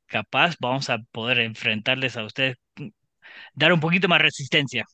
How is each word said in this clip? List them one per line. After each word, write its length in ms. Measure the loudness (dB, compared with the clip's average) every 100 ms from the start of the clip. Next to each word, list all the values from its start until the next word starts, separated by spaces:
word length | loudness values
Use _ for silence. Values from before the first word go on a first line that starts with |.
| _
capaz 500 | -6 -2 2 2 0
vamos 300 | -2 -2 -2
a 80 | -4 -4
poder 280 | -8 -2 0
enfrentarles 760 | 0 -2 -4 -2 -2 -2 -2 -4
a 80 |
ustedes, 320 | -8 -2 -2 -4 _ -14
mm, 120 | -14 -16 _ _ -20 -20 -18
dar 180 | 2 4
un 80 | 4
poquito 280 | 2 2 4
más 140 | 4
resistencia 640 | 2 0 -2 0 0 -4 -8